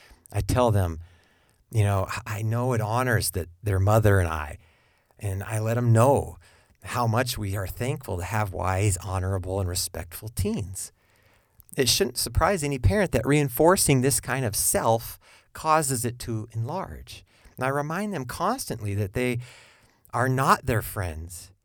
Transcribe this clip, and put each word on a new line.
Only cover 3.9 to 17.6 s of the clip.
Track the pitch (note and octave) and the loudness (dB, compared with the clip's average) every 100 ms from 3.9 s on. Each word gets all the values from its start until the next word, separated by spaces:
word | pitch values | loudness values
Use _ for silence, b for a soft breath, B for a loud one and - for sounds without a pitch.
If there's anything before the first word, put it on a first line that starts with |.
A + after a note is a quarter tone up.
| A2 G#2 G2 | 6 6 6
and | E2+ | 4
I," | D#2+ D2+ - b b b b b - | -2 -6 -12 b b b b b -10
and | G#2 F#2+ | -6 -6
I | - A2 | -4 -4
let | A2 | -2
them | A2+ A#2+ | 2 4
know | A2 B2+ B2 - - b b b _ | 6 6 4 0 -10 b b b _
how | - B2 A#2 | -8 -2 0
much | A2 B2+ G#2+ | 0 0 -4
we | G2+ G2+ | -4 -4
are | F#2 | -6
thankful | - A#2+ - - F#2 | -6 -6 -6 -6 -6
to | |
have | F2 G#2+ G#2 | -4 -2 -2
wise, | F2 F2+ F#2 G#2+ F#2 | -2 -2 2 2 0
honorable, | G2 F#2 F#2 G2 F2+ F#2+ | -4 -4 -2 -2 -2 -2
and | F2+ | -2
respectful | F2+ - E2 D#2+ - A2 | -4 -6 -8 -10 -12 -10
teens. | - G3+ A3 F#2 F#2+ - b b b b b b b _ - | -4 -4 -4 -6 -10 -14 b b b b b b b _ 0
It | B2 | 2
shouldn't | - G3 - | 2 0 -2
surprise | - - E3 G3 | -4 0 2 2
any | C#3+ C3+ | -2 0
parent | - G3+ F3+ | 2 2 2
that | B2 C3+ | 2 4
reinforcing | D3 C#3+ - D#3+ F#3+ - C3+ | 2 2 4 4 6 4 4
this | C3 - | 2 0
kind | - B2+ B2 | -2 -4 -2
of | G2 | -2
self | - G3+ C3+ A#2 - - B B B | 0 2 2 2 -2 -16 B B B
causes | - D#3+ D#3 C#3 B2+ A#2+ | -4 2 2 2 -2 -4
it | B2 | -6
to | - A2 G#2+ | -6 -6 -6
enlarge. | A2+ A#2+ F3 F2+ E2+ - - b b b | -6 -6 -6 -10 -12 -16 -20 b b b
And | - | -6